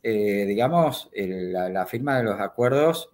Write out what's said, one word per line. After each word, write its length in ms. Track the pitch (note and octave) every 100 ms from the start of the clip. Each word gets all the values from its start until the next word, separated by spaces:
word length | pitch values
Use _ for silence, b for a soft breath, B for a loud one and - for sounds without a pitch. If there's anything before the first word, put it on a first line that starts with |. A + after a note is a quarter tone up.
eh, 420 | A2+ G#2+ G#2 G2+ G2
digamos, 640 | G2+ B2+ E3+ D#3 - -
el, 380 | G#2 F#2+ F#2 F2+
la, 160 | F#2 F2+
la 180 | F#2 F#2
firma 320 | A#2 C#3+ C3
de 60 |
los 160 | A2+ G2+
acuerdos, 680 | G2 - B2 C3+ D#3+ E3 -